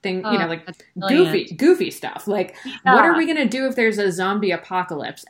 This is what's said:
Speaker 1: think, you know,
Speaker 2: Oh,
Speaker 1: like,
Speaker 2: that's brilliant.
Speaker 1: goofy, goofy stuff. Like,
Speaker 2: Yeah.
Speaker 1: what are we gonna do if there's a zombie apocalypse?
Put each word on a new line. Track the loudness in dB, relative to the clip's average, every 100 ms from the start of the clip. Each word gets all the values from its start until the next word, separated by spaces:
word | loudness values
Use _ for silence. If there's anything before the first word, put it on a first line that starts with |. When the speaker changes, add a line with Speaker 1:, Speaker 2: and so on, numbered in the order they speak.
Speaker 1:
think, | -6 -4 -2
you | -2
know, |
Speaker 2:
Oh, | -2
Speaker 1:
like, | -6 -10
Speaker 2:
that's | -20 -16 -8
brilliant. | 0 2 2 2 -4
Speaker 1:
goofy, |
goofy | 2 4 4 2
stuff. | -6 -10 -8 -4
Like, | -2 -4 -8 -14 -2
Speaker 2:
Yeah. | 4
Speaker 1:
what | 6
are | 6 2
we | 0
gonna | 0 0
do | 0 -2
if | 0
there's | 0 2
a | -2
zombie | 0 -2 0 0
apocalypse? | -2 -4 -6 -4 -6 -8 -12 -8